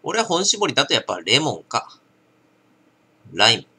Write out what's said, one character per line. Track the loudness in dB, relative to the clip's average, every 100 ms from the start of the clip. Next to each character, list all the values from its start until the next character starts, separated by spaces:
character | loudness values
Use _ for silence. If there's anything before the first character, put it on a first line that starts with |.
俺 | -4 -4
は | 0
本 | 0
搾 | 0 0 0
り |
だ | 0 0
と |
や | -2
っ |
ぱ | -2 -8
レ | 0 2
モ | 2
ン | -4
か、 | -6 -6 -6 -20 _ _ _ _ _ _ _ _ _ _ _ _ -14
ラ | 2 4
イ | 4
ム。 | -4